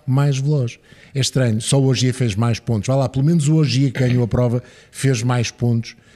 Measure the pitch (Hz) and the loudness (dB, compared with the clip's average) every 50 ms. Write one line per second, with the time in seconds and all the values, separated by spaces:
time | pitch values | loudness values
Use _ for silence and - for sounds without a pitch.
0 | - 131 131 139 143 147 135 135 135 147 151 139 123 113 - - _ _ - - | -4 -2 0 0 2 0 0 0 0 0 0 0 -2 -4 -6 -12 _ _ -20 -20
1 | - - - 135 123 - - 139 127 120 107 107 - - 139 139 135 135 127 104 | -18 -8 -4 -4 -4 -2 0 0 0 0 0 -2 -2 0 2 2 4 2 2 2
2 | 127 127 120 - 131 113 92 101 117 120 110 - - - 117 104 95 - 131 139 | 0 0 0 0 -2 -2 0 0 0 0 -2 -2 -2 -4 -4 -2 -2 0 0 0
3 | 131 - - 135 135 156 175 170 139 147 160 160 156 127 113 131 139 135 110 135 | 0 -2 -2 0 2 2 2 2 2 2 2 2 2 2 2 0 0 0 0 0
4 | 127 123 123 123 123 104 - 123 123 120 117 123 - - - - - _ - - | 0 2 2 0 0 0 0 0 0 0 0 -2 -6 -8 -16 -20 -20 _ -8 -2
5 | - 135 131 110 113 127 123 123 110 - - - 120 120 117 117 110 - - _ | 0 0 0 0 0 -2 0 -2 -2 -4 -4 -2 -2 0 0 0 -2 -6 -12 _
6 | _ _ - | _ _ -20